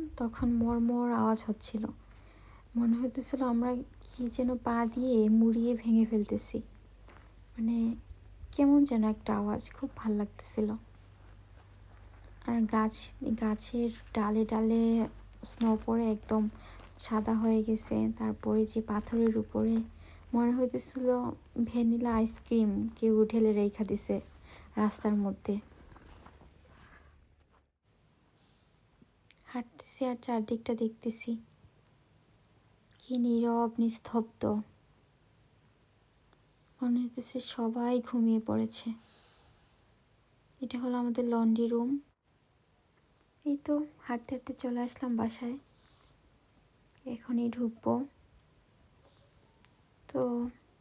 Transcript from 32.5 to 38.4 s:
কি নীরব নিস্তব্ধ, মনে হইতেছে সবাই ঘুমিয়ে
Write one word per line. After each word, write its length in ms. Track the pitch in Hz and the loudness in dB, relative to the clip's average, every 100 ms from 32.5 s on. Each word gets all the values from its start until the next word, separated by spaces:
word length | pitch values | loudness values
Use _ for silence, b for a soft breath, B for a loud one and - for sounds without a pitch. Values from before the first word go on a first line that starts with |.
| _ _ _ _ _ | _ _ _ _ _
কি 140 | - 254 | -6 -2
নীরব 460 | 240 233 233 233 233 226 | 2 2 2 2 0 0
নিস্তব্ধ, 600 | 233 226 - 226 226 - 214 208 214 _ _ _ _ _ _ _ _ _ _ _ _ _ _ _ _ _ _ _ _ _ | -2 -2 -4 -4 -4 -4 -2 -2 -4 _ _ _ _ _ _ _ _ _ _ _ _ _ _ _ _ _ _ _ _ _
মনে 180 | 247 240 | 0 0
হইতেছে 360 | 247 - 240 254 - | -2 -6 -10 -10 -8
সবাই 400 | - 226 240 240 247 240 | -4 -2 0 0 0 0
ঘুমিয়ে 320 | 247 226 226 | 2 2 2